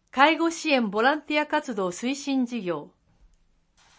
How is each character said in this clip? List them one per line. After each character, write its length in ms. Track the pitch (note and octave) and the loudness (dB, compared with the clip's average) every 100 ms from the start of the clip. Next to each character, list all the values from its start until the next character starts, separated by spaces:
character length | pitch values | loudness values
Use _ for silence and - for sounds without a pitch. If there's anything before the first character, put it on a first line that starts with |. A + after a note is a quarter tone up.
| _ B3+ | _ 4
介 200 | D4 D#4 | 4 4
護 120 | E4 | 0
支 220 | E4 D#4 | -2 0
援 180 | C4 G#3+ | 2 2
ボ 140 | G#3 | 2
ラ 100 | B3+ | 2
ン 80 | D4+ | 2
テ 140 | - D4+ | -2 -2
ィ 60 | |
ア 40 | D4 | 0
活 300 | D4+ D4 G3+ | -2 -2 -4
動 140 | F#3 | -4
推 260 | - B3 C#4 | -4 -6 -4
進 320 | C#4+ C4+ A#3+ | -2 -2 -2
事 160 | A#3+ | -4
業。 260 | F3+ D3+ D#3+ _ _ _ - _ _ _ _ _ _ | -4 -6 -8 _ _ _ -20 _ _ _ _ _ _